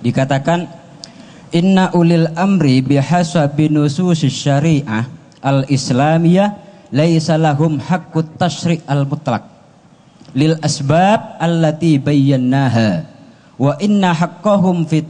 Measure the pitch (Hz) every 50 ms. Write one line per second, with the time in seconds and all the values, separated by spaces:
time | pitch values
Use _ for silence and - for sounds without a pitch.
0 | - 120 - 135 135 135 143 135 139 165 170 175 170 - - - - - - -
1 | - - - - - - - - - - - 170 175 190 196 185 185 180 180 180
2 | 170 170 170 165 160 156 160 165 185 196 196 180 156 139 127 131 131 131 143 139
3 | 139 139 170 175 175 165 - 170 147 143 147 147 156 156 151 151 147 147 143 -
4 | 185 180 170 160 - 131 - - - 143 139 139 151 165 160 139 - - 110 110
5 | 117 - - - - - - - - 135 139 135 131 - 143 131 - - 123 123
6 | 139 151 160 165 170 165 175 190 202 208 208 - - - - - - - - 127
7 | 156 170 165 165 151 170 160 156 160 156 143 139 160 165 156 135 117 - 180 175
8 | 175 - - 160 160 - - - 185 170 170 - - - 170 160 - - 143 143
9 | 139 139 147 - - 127 117 101 - - - - - - _ _ _ - _ _
10 | _ _ _ - - - - 127 151 156 165 160 151 147 143 - 139 135 151 165
11 | 185 196 214 226 220 - - - 160 170 170 165 165 156 151 156 175 165 156 139
12 | 127 147 147 143 135 139 139 127 127 127 131 139 139 127 107 117 113 107 90 82
13 | 80 - - - - - - - - - _ - 131 143 143 143 190 208 208 202
14 | 190 180 170 156 175 160 - - - 214 202 196 175 190 180 175 160 - 160 156
15 | 151 -